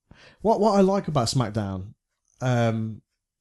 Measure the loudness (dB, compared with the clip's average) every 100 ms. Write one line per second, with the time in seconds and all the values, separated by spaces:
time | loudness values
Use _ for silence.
0 | _ -20 -20 _ -2 2 2 4 4 2
1 | 0 -2 0 0 -2 -2 -6 -6 -10 -18
2 | _ _ _ _ -4 0 0 -2 -6 -10
3 | _ _ _ _